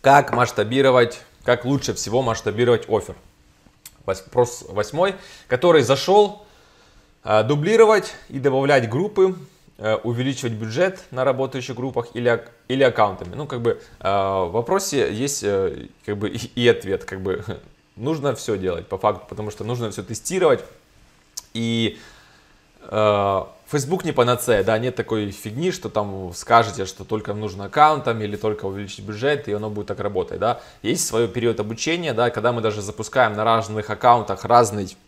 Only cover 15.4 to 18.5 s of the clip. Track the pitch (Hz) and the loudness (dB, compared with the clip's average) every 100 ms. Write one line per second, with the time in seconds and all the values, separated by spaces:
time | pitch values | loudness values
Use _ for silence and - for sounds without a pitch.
15.4 | 104 98 92 65 57 _ - 104 104 113 | 0 0 -2 -4 -14 _ -8 -6 -6 -6
16.4 | 110 - 120 95 95 95 - 95 95 92 | -8 2 4 4 0 -6 -6 -8 -4 -4
17.4 | - 95 - _ _ - 127 156 139 117 | -6 -12 -14 _ _ -8 -4 -2 -2 -4
18.4 | - | -4